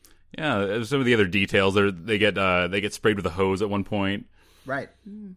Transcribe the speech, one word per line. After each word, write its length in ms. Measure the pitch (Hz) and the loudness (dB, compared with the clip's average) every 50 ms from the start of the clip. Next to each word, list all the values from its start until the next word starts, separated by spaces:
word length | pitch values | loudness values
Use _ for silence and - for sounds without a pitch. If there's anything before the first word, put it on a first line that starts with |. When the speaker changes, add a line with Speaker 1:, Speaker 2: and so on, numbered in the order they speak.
| _ - - _ _ _ - | _ -20 -20 _ _ _ -12
Speaker 1:
Yeah, 200 | - 160 151 123 101 | -6 -4 -2 0 0
uh, 260 | 101 95 101 120 113 | 0 0 -2 -4 -2
some 140 | 107 139 139 | -2 0 0
of 80 | 131 | 4
the 80 | 120 120 | 4 4
other 140 | 110 101 92 | 4 4 4
details, 460 | 85 101 98 - - 101 98 98 95 | 2 0 0 2 2 4 4 4 4
they're, 180 | 104 101 101 95 | 4 2 2 0
they 260 | 82 85 110 113 101 | -4 -4 -4 0 2
get, 180 | 107 104 92 | 2 2 2
uh, 300 | 101 98 92 90 90 90 | 2 0 2 2 2 0
they 140 | 87 92 101 | 0 -2 -2
get 120 | 98 101 - | -4 -4 -8
sprayed 240 | - - 113 107 | -2 0 0 0
with 100 | 98 87 | 0 -2
a 40 | 90 | -4
hose 320 | 82 90 98 95 95 90 107 | -2 0 0 0 0 0 -2
at 80 | 101 | -2
one 140 | 101 101 98 | -2 -4 -4
point. 420 | - 110 101 98 95 101 104 123 - _ _ _ _ _ _ _ | -4 -4 -2 -2 -2 -4 -6 -8 -14 _ _ _ _ _ _ _
Speaker 2:
Right. 220 | 131 131 143 - - _ _ _ 208 | -8 -8 -8 -8 -12 _ _ _ -20
Speaker 3:
Mm. 260 | 202 214 208 190 185 | -18 -16 -16 -18 -20